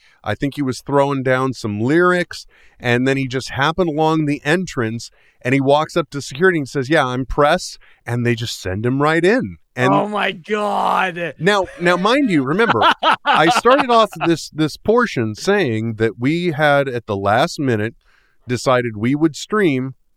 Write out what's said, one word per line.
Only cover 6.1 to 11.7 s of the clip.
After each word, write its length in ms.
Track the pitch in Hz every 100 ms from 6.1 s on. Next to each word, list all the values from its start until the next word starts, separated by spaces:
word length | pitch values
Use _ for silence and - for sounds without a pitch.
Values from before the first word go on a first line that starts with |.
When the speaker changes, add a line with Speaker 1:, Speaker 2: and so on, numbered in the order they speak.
| 143
Speaker 1:
security 380 | - 135 190 170
and 80 | 131
says, 220 | 147 127
"Yeah, 160 | 160 131
I'm 200 | 123 131
press," 520 | - 147 180 - - - _ -
and 200 | 120 117
they 100 | 113
just 240 | 117 -
send 240 | 92 95 120
him 160 | 135
right 220 | 156 160
in. 340 | 175 247 107 85 _ -
And 180 | 127
Speaker 2:
Oh 140 | 202 208
my 240 | 208 196
God. 1040 | 190 156 214 208 202 190 190 185 170 165 -
Speaker 1:
now, 280 | 165 208 180